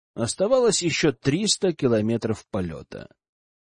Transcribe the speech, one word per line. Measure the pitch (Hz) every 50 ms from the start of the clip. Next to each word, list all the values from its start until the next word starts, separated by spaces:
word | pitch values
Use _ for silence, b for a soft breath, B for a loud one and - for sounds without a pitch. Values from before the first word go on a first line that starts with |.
| _ _ _
Оставалось | - 117 113 - - 190 220 262 254 240 220 175 -
ещё | 175 165 135 - - 151
триста | 123 - - 139 143 190 220 196 - - 202 185 160
километров | - 143 123 117 107 107 110 120 110 - 110 107 - - _
полёта. | - 98 90 85 78 65 - - - - - - _ _ _ _ _ _ _ _ _ _ _ _ _